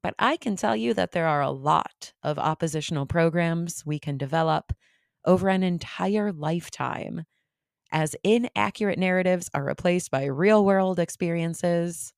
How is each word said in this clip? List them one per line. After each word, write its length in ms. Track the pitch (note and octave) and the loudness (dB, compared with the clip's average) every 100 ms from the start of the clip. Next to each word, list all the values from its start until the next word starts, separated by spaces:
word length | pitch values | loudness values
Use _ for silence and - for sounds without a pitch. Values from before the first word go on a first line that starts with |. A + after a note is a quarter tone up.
But 120 | F3 - | -6 0
I 180 | B3 E4+ | 0 0
can 200 | A#3+ F#3+ | -4 -2
tell 200 | G#3+ A3 | 0 0
you 180 | A#3 | 0
that 180 | G#3 F3+ | 0 0
there 140 | F3 E3 | 0 0
are 160 | D3 | 2
a 80 | C3+ | 0
lot 640 | C3+ C#3+ D#3 - _ - _ | -2 0 0 0 _ -20 _
of 160 | - D3 | -4 0
oppositional 680 | D#3 D#3 E3 D#3 D3 D3+ C#3+ | -2 0 -2 -2 -4 -4 0
programs 800 | E3+ E3 E3+ E3+ E3 E3+ - | 2 2 2 0 0 -4 -8
we 140 | D3+ D3+ | -6 -4
can 180 | - C#3 | -4 -6
develop 560 | C3+ E3 D#3+ D#3 - - _ _ _ _ | -2 0 2 2 -2 -10 _ _ _ _
over 240 | - F3+ F#3+ | 2 4 4
an 140 | F#3+ | 2
entire 680 | F#3 F3 - - F#3 G#3 G#3 | 2 -2 -6 -4 0 0 0
lifetime, 920 | D#3+ D3+ E3+ - - B2+ - - - D#3+ _ _ _ _ _ _ | -2 -4 -4 -6 -8 -6 -6 -8 -10 -12 _ _ _ _ _ _
as 240 | D#3+ D#3 - | -2 -2 0
inaccurate 760 | F#3+ A#3 A#3+ - G#3 - G#3 - | 2 2 2 -2 -2 0 -2 0
narratives 520 | F#3 F#3 F#3 F3+ - | 2 2 2 0 -2
are 120 | D3 | -4
replaced 460 | C#3 C3 F3+ F3+ - | -2 0 0 0 -2
by 140 | C3+ | -4
real-world 760 | C#3 C3+ F#3+ G#3+ G3 F#3+ F#3+ F3 | -2 2 4 6 6 4 2 0
experiences 1120 | E3+ - F3 E3+ E3 E3 F3 E3+ E3+ E3 - | -2 -2 -2 0 -2 -2 0 0 -2 -6 -14